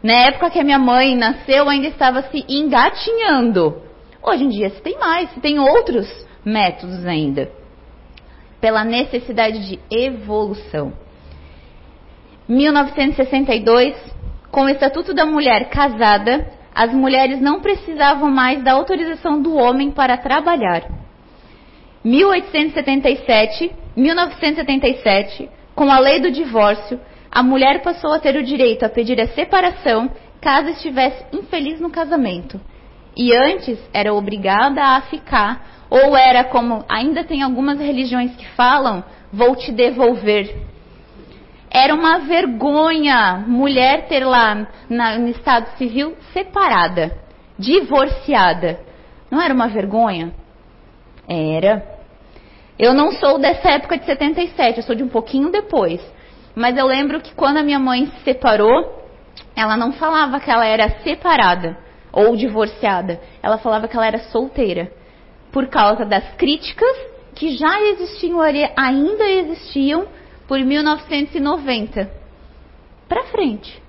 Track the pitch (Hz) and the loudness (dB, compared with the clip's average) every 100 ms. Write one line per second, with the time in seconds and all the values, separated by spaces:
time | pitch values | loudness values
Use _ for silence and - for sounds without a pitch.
0 | 220 240 254 269 339 339 285 277 254 247 | 2 4 4 2 -2 0 2 2 4 4
1 | 269 247 226 269 - 269 285 285 285 - | 2 2 -2 -4 0 2 2 0 -4 0
2 | 262 254 269 302 - 277 302 254 285 - | 0 0 -6 -10 -6 -4 0 2 2 0
3 | - 453 440 285 240 190 160 156 - - | -4 -2 0 2 2 2 0 -2 -18 -20
4 | - - - 330 277 202 202 - 311 466 | -20 -8 -2 0 0 -2 -4 -6 -10 -4
5 | 381 330 359 - 302 294 269 440 466 240 | -2 -2 -4 -4 -2 2 4 4 2 -2
6 | 202 - - - - 214 190 175 180 185 | -4 -12 -20 -12 -4 0 0 -2 -12 -10
7 | 175 160 151 139 135 - - - - - | -4 -2 -2 -4 -6 -10 -20 -20 -20 -20
8 | - - - - - - 220 220 214 233 | -20 -20 -20 -20 -20 -4 0 0 0 -2
9 | 285 240 247 226 220 220 196 190 - 220 | -2 -4 -6 -2 -2 -2 -10 -12 -6 -2
10 | 262 247 208 214 214 202 - 156 139 135 | -2 -4 -6 -4 -2 -6 -8 -8 -8 -10
11 | - - - - - - - - - - | -20 -20 -20 -20 -20 -20 -20 -20 -20 -20
12 | - - - - - 240 294 294 277 294 | -20 -20 -20 -20 -2 2 2 2 0 0
13 | 277 285 262 269 269 233 220 233 254 - | -2 0 0 0 0 0 4 4 4 -2
14 | - - - - - - 269 277 277 311 | -16 -14 -14 -14 -6 0 0 2 0 -2
15 | 349 311 311 311 277 220 247 262 285 220 | -6 -2 0 2 2 2 0 0 0 2
16 | 226 208 208 269 - - - - 233 262 | 2 4 2 -2 -4 -12 -12 -2 0 2
17 | 262 262 269 262 277 320 415 392 - 311 | 2 2 2 2 0 0 -2 -2 -4 0
18 | 285 285 294 269 254 269 254 262 339 370 | 2 2 2 2 2 0 2 2 2 -2
19 | 330 330 349 302 285 311 240 262 285 277 | -4 -6 -2 0 0 2 2 2 -2 0
20 | 262 247 262 277 311 339 208 170 - - | 0 0 0 0 0 0 0 -2 -4 -14
21 | - - - - - - - - - - | -16 -20 -20 -20 -20 -20 -20 -20 -20 -6
22 | 220 262 392 370 359 311 302 311 277 269 | 0 4 4 2 -2 -2 -2 -2 -2 0
23 | 269 269 - 220 220 - 349 - - - | 0 -2 2 2 2 -2 -6 -8 -12 0
24 | 269 339 349 - 311 311 277 269 269 254 | 2 2 -2 -2 -4 -2 -2 0 0 0
25 | 226 196 202 - - - - - 277 262 | 2 2 0 -10 -16 -18 -14 -2 4 6
26 | 269 311 359 262 302 226 208 214 - 247 | 6 4 0 -2 -2 2 2 2 -6 -12
27 | - - - - 254 262 269 339 349 339 | -12 -20 -6 0 2 4 2 2 -2 -4
28 | 311 311 311 269 247 277 247 220 220 233 | -2 0 0 0 -2 2 2 2 -2 -2
29 | 226 247 269 - 349 392 359 349 294 226 | -2 0 -2 -4 0 2 2 -2 0 0
30 | 254 - - - 311 269 302 311 330 262 | -2 -8 -18 -6 0 0 0 -6 -6 0
31 | 262 - - 330 392 349 285 320 339 330 | -2 -2 -10 -12 -6 -6 -4 -6 -6 -4
32 | 311 320 233 175 180 190 - - - - | -2 -2 -2 -4 -10 -16 -18 -20 -20 -20
33 | - - 240 240 277 381 - 226 - 202 | -20 -4 2 4 4 0 -6 -8 -6 -4
34 | 208 208 202 208 190 196 269 277 277 269 | -2 -2 -4 -6 0 2 2 2 2 2
35 | 269 311 - 220 208 247 - - - 254 | 0 -12 -2 0 0 -4 -12 -20 0 4
36 | 277 269 262 247 247 254 240 226 - 214 | 6 6 6 6 2 0 -2 -4 -4 -4
37 | 262 311 339 294 269 247 277 285 294 262 | -2 -2 -4 -4 -2 -2 -2 -2 -2 -2
38 | 262 247 247 - - - 247 277 254 190 | -2 -2 -4 -8 -16 2 4 4 2 -4
39 | - - - 196 240 262 - 226 240 247 | -10 -20 -16 2 2 2 -6 0 0 4
40 | 247 233 208 208 202 - - - - - | 2 2 0 0 -2 -10 -14 -18 -20 -20
41 | - - - - - - - 254 269 311 | -20 -20 -20 -20 -20 -20 -2 2 2 4
42 | 330 330 269 339 381 226 262 294 320 320 | 2 2 2 0 0 -2 0 2 2 2
43 | 294 247 208 185 214 240 277 269 254 285 | 2 2 2 0 -2 0 2 2 2 2
44 | - 269 262 247 226 208 208 - - 233 | 0 -2 2 4 4 0 -6 -14 -8 -2
45 | 226 220 240 233 - 240 233 - 254 226 | -2 0 -4 -4 0 0 0 -6 -4 -2
46 | 294 320 - 370 381 403 381 208 170 180 | -4 -8 -10 -8 -4 0 2 2 0 0
47 | 165 - - - - - 202 339 285 269 | -4 -6 -14 -20 -20 -10 2 2 2 0
48 | 277 - - 254 180 165 170 175 - - | 0 -2 -2 2 2 2 -4 -6 -14 -20
49 | - - - 277 349 254 233 214 196 214 | -20 -20 -6 -2 0 0 0 -2 -2 0
50 | 226 175 165 - - - - - - - | 0 0 -8 -12 -20 -20 -20 -20 -20 -20
51 | - - - 170 156 156 190 214 - - | -20 -20 -10 -4 -2 0 0 0 -4 -20
52 | - - - - - - - - 226 262 | -20 -20 -20 -20 -20 -20 -20 0 4 4
53 | 302 - 277 269 285 349 370 285 - 330 | 2 2 2 2 2 2 2 0 0 -6
54 | - 277 294 330 349 - 254 226 233 226 | -4 -2 -2 -2 -4 0 0 0 -4 -4
55 | 254 233 226 269 294 403 415 302 180 175 | -2 -4 -2 -2 0 -2 -2 0 0 -4
56 | - - - - - - 240 247 262 262 | -12 -20 -20 -20 -16 -4 -2 0 0 0
57 | 285 302 - - 277 294 294 285 262 247 | -2 -4 -8 -2 0 2 0 0 0 0
58 | 285 - - 254 254 214 214 269 - - | -2 -4 -4 0 2 4 4 4 0 -10
59 | - - - - - - 220 220 240 277 | -20 -20 -20 -20 -16 -4 -2 0 -2 -2
60 | 320 320 285 269 277 233 226 220 214 - | -2 0 0 -2 0 2 2 2 0 0
61 | - 330 359 302 196 180 170 175 - - | -4 -4 0 2 4 2 -4 -10 -18 -20
62 | - - 214 233 240 214 214 - 208 185 | -6 2 4 4 -2 -2 -4 -2 -2 -2
63 | 185 170 - - - 220 233 214 220 233 | -4 -8 -12 -8 -2 -2 0 -2 -2 -2
64 | 220 220 - 226 269 - 226 175 175 - | -2 -2 -4 -4 -4 -2 -2 -2 -8 -12
65 | - - - - - 269 262 285 208 214 | -20 -20 -20 -20 -8 -4 -2 2 2 2
66 | 208 202 - - 330 302 - - 480 523 | 0 -2 -4 -4 -2 -2 -4 0 0 0
67 | - - - - 311 247 311 403 415 381 | -8 -18 -20 -8 -6 -2 -2 0 0 -2
68 | 359 - 349 349 311 285 294 - 262 269 | -6 -6 -4 0 0 0 -2 0 0 2
69 | 302 427 427 381 320 330 - 285 277 311 | 0 0 0 0 -2 -8 -8 -2 0 -2
70 | 403 - - - - 269 262 294 302 302 | -4 -12 -20 -20 -6 -2 0 0 0 -2
71 | - 294 285 349 285 320 277 240 214 - | -4 -4 -4 -4 -2 -2 -4 -4 -4 -6
72 | 196 - - - - - - - - - | -8 -10 -20 -20 -20 -20 -20 -20 -20 -20
73 | _ 359 539 440 330 208 - - | _ -6 -4 -2 -2 -4 -12 -20